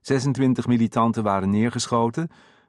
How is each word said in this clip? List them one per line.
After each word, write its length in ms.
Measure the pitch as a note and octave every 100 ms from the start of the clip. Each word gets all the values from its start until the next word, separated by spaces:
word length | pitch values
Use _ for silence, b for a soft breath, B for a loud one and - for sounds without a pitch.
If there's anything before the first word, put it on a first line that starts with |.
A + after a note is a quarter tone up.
Zesentwintig 640 | - C3+ C3 B2 C3 B2 A#2+
militanten 560 | B2 A2+ - A#2 A2+
waren 280 | G#2+ G2 F#2+
neergeschoten, 800 | G#2 A#2 A#2+ - A#2+ A#2 A#2 E3 b b b